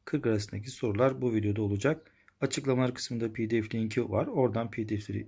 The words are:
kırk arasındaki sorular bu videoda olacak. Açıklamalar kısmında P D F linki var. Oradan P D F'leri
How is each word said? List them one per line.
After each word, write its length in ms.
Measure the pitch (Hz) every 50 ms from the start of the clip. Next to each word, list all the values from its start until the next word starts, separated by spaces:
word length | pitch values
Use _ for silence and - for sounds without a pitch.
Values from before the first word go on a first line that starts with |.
| _
kırk 220 | - - 147 -
arasındaki 440 | 120 110 104 104 - - 101 104 131
sorular 520 | 127 - - 117 101 101 127 135 131 131 127
bu 120 | 123 113
videoda 280 | 110 104 104 101 113 107
olacak. 500 | 101 101 101 - 135 160 160 - - - _ _ - _ _
Açıklamalar 540 | - - - - 143 139 127 127 127 123 123
kısmında 380 | - - - 123 117 117 113 110
P 180 | - 113 107
D 120 | 117 113 107
F 160 | 110 - 113
linki 320 | 113 107 - - 117 98
var. 160 | 98 104 147
Oradan 440 | 294 247 165 127 120 104 113 117 113
P 180 | - - 110 107
D 100 | 110 104
F'leri 280 | 104 - 101 107 110